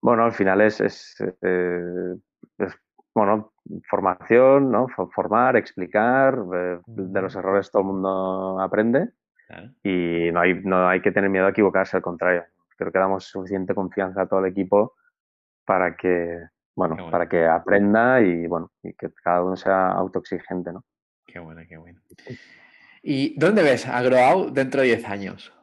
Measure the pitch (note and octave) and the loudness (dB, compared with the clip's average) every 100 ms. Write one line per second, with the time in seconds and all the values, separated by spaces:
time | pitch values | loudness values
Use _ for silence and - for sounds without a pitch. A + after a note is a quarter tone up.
0 | - A#2+ A#2 A2+ F#2+ F#2+ A2 G#2+ G#2 - | 2 2 2 0 0 4 2 2 -4 -4
1 | - - G2+ F#2 F#2+ F2+ F2+ F2 F2 F2+ | -20 -10 -10 -6 -2 -2 -2 -4 -6 -6
2 | F2+ F#2 _ _ - _ G2 - _ _ | -8 -10 _ _ -20 _ -8 -8 _ _
3 | _ - G2+ G#2+ G#2+ _ - F2+ - G2 | _ -2 0 0 -4 _ -16 -16 -6 -2
4 | F#2+ F#2 - A2+ C3 C#3 C#3 A2 B2+ - | -2 -4 2 4 6 6 4 0 0 -4
5 | F2+ - F#2 G#2+ B2+ A#2+ - - F2+ G#2 | -6 -4 0 2 2 2 -2 -10 -4 0
6 | A2+ B2+ C3+ C3 F#2 F2+ F2+ F2 F2+ A2+ | 2 4 2 0 -4 -4 -4 -6 -12 -10
7 | F#2 F#2+ F#2+ F#2+ F#2 G2 G2 G#2+ F#2+ F#2+ | -6 -4 -4 -4 0 0 0 0 0 -2
8 | F#2+ F#2+ F#2+ F#2+ F#2+ F#2+ F#2+ G2 A2 B2+ | -2 -2 -2 -4 -4 -4 -2 0 2 2
9 | G#3 _ _ _ _ - G#2 _ G2+ F#2 | -2 _ _ _ _ -20 -20 _ -2 -2
10 | F2 E2+ E2+ E2+ F2+ F2 F#2+ F#2 F2+ F#2 | 0 0 0 2 2 0 0 2 2 2
11 | F#2+ F#2+ G2 F#2+ F#2+ G2 G2+ F#2 F#2+ F#2 | 0 0 0 2 0 4 2 2 0 -2
12 | F2+ F2 F2+ F2+ E2+ _ _ _ F2+ F#2 | -4 -4 0 0 -2 _ _ _ -4 0
13 | F#2+ F#2+ - G2 F#2 G2 F#2 G2 F#2 - | 0 -2 -6 -12 -6 -6 -4 -4 -4 -4
14 | F#2+ F#2+ F#2 G2 F#2+ F#2 F#2 G2+ A2 _ | -6 -4 -2 0 0 -2 0 2 2 _
15 | _ _ _ _ _ _ - F#2+ F2+ - | _ _ _ _ _ _ -2 0 0 -2
16 | F#2 F2+ E2+ E2+ E2+ _ _ - F2+ D#2+ | -2 0 -2 -8 -14 _ _ -4 -4 -4
17 | F2 E2+ F2 F2 E2 E2 - G2+ G2+ G#2+ | -4 -2 0 2 2 2 2 2 4 2
18 | A#2+ C3 G2+ F2 E2+ E2+ E2+ _ - F2 | 4 4 4 2 -2 -6 -8 _ -18 -12
19 | F2+ _ - F2 F2+ F#2 - F#2+ F#2 F#2+ | -14 _ -2 0 0 -4 0 0 2 0
20 | F#2 F#2 - F2+ - F#2 F2 E2+ _ _ | -2 -6 -8 -12 -8 -8 -8 -12 _ _
21 | _ _ _ F2+ E2 D#2+ E2+ E2 E2+ F2+ | _ _ _ -20 -18 -20 -20 -20 -20 -20
22 | _ - - - - - _ _ _ _ | _ -20 -20 -20 -20 -20 _ _ _ _
23 | - C3+ C#3 - D#3+ G#3+ D#3 B2 C3 A#2+ | -6 -2 -2 0 2 4 4 2 0 -2
24 | B2 B2+ B2+ F3+ F3 C3+ C3 C3+ C3 A2+ | 2 4 6 4 0 -2 -2 2 2 2
25 | A2+ G2 F#2+ F#2+ - _ | -2 -10 -10 -14 -20 _